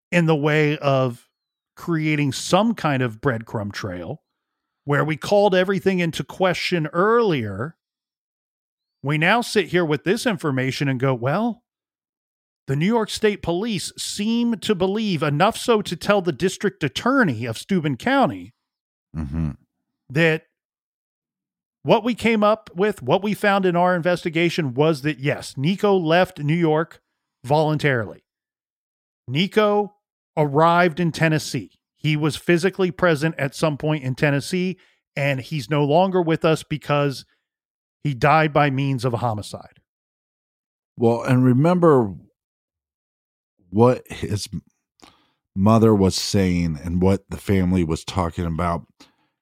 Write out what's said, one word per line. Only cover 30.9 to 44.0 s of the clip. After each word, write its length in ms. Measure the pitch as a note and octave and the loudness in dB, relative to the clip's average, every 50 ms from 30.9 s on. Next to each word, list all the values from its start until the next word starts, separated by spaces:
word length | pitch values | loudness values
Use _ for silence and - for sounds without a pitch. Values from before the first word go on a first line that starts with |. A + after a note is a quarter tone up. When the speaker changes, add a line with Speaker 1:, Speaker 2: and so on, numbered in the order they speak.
| D3 F3+ | 2 0
Speaker 1:
in 120 | F3 E3 | -2 -2
Tennessee. 600 | - - D#3+ D#3+ D#3 D3+ - - - C3 F#2 - _ _ _ _ _ | 0 0 0 2 2 0 -2 -4 -8 -8 -8 -10 _ _ _ _ _
He 220 | _ - D3+ D3+ D3 | _ -2 -2 0 0
was 180 | D3+ D#3 - | 0 -2 -2
physically 560 | - - - F3 E3 E3 F#3+ - - F#3+ F3+ | -2 0 0 2 2 2 0 -2 0 -2 -2
present 440 | - - F3+ F3 D#3+ C3 D3+ E3 D#3 - | -2 0 2 2 2 2 0 -2 -2 -2
at 180 | C#3 C#3+ - | -6 -6 -4
some 220 | - E3 D#3 D3 B2+ | -2 -2 -2 -2 -2
point 260 | - D3+ D#3 D3+ B2+ | -2 -2 -2 -2 -4
in 120 | C3 B2+ | -6 -4
Tennessee, 640 | - D#3+ D3 C#3+ C#3 - - F#3 F3+ F3+ F#3 F3 - _ _ _ _ _ _ - | 0 0 0 0 0 -4 -4 -4 -4 -2 -4 -6 -8 _ _ _ _ _ _ -6
and 240 | D3 C#3 C#3+ C3+ C3 | -4 -2 -2 -2 -4
he's 300 | - - D#3+ D3 A2+ G#2 | -6 -8 -8 -8 -6 -2
no 160 | D#3 C#3+ D3 | 0 0 2
longer 360 | C#3 D3 E3+ F#3 G3 F3 F#3 | 2 2 2 2 2 2 0
with 220 | F3 D#3 D#3+ - - | 0 0 0 0 2
us 200 | D#3+ D#3+ - - | 2 2 0 -2
because 600 | - D#3 D3+ - - D3 C#3+ C#3+ C#3+ B2+ - - _ _ _ _ _ _ _ _ _ _ _ _ _ _ _ - | -6 -8 -6 -4 -2 0 0 0 -2 -4 -6 -12 _ _ _ _ _ _ _ _ _ _ _ _ _ _ _ -6
he 100 | D3 C3+ | -6 -4
died 380 | A2+ C#3+ D3 D3 D#3+ D#3 D#3+ | 0 2 4 4 4 4 2
by 180 | C#3 D3+ D3 C#3+ | 2 2 2 2
means 360 | C3 C3 C#3 C#3 C3+ A#2+ A2+ | 2 0 0 -2 -2 -2 -2
of 80 | C3 A#2 | -2 -2
a 40 | G#2+ | -2
homicide." 600 | A#2 A#2+ G#2+ G#2 - - - G2 - - _ _ _ _ _ _ _ _ _ _ _ _ _ _ _ _ _ _ _ _ _ _ _ _ - - | -2 -2 -4 -4 -8 -10 -14 -16 -16 -18 _ _ _ _ _ _ _ _ _ _ _ _ _ _ _ _ _ _ _ _ _ _ _ _ -6 0
Speaker 2:
Well, 240 | A#2 A#2 A#2 A2+ | 2 2 2 2
and 240 | - C3 B2+ B2+ B2+ | 0 0 2 4 4
remember 680 | B2+ B2 B2+ D3 E3+ F3+ F3+ F3 E3 C#3+ B2+ A2+ G2 F2 B1+ - _ _ _ _ _ _ _ _ _ _ _ _ _ _ _ _ _ _ _ _ _ _ _ _ _ _ _ G2 F2+ | 4 4 4 4 4 4 4 4 6 6 6 4 0 -4 -12 -18 _ _ _ _ _ _ _ _ _ _ _ _ _ _ _ _ _ _ _ _ _ _ _ _ _ _ _ _ -4
what 360 | F#2 G#2 A#2 B2 B2 - | 2 4 4 4 4 2